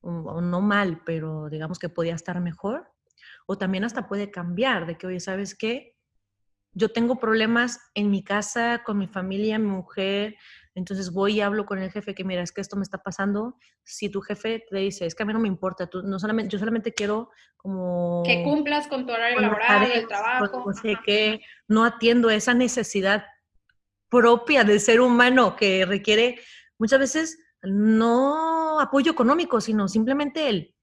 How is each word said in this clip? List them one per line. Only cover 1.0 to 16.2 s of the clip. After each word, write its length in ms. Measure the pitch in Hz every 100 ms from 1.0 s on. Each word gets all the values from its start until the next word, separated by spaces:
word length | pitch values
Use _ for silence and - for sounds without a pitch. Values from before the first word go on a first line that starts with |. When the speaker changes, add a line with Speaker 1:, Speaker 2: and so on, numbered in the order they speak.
| -
Speaker 1:
pero 440 | 165 156 156 151
digamos 280 | 156 156 175
que 120 | 170
podía 260 | - 165 165
estar 240 | - 175
mejor, 500 | 175 165 196 269 - _ _ _ - - -
o 120 | 196
también 260 | 190 190
hasta 240 | 226 233 -
puede 240 | 202 202
cambiar, 560 | 190 175 175 262 220 165
de 100 | 165
que, 80 | 185
oye, 120 | 180
¿sabes 360 | 175 190 196 -
qué? 400 | 220 247 - _ _ _ _ _ _ _ _
Yo 160 | - 214
tengo 280 | 226 233 247
problemas 600 | 226 220 220 233 247 240 _ -
en 140 | 208
mi 120 | 196
casa, 600 | 196 202 208 240 233 240 240
con 120 | 202
mi 100 | 185
familia, 500 | 190 185 190 214 214
mi 80 | 214
mujer, 680 | 190 180 - 190 196 214 214 - - _ -
entonces 360 | 180 190 185
voy 260 | 175 196 208
y 40 |
hablo 240 | 202 208 202
con 140 | 196
el 120 | 185
jefe 220 | 208 208 190
que, 80 |
"Mira, 180 | 190 180
es 80 | 175
que 100 | -
esto 140 | 196 202
me 60 |
está 160 | 196 190
pasando". 580 | - 180 196 202 226 - _ _
Si 260 | - - 208
tu 120 | 202
jefe 420 | 196 208 220 226 226
te 80 | 196
dice, 280 | 196 190 170
"Es 100 | -
que 80 |
a 20 | 214
mí 80 |
no 60 | 220
me 80 | 220
importa, 400 | 185 185 180 175
tú, 160 | 185
no 160 | 185
solamente, 320 | 190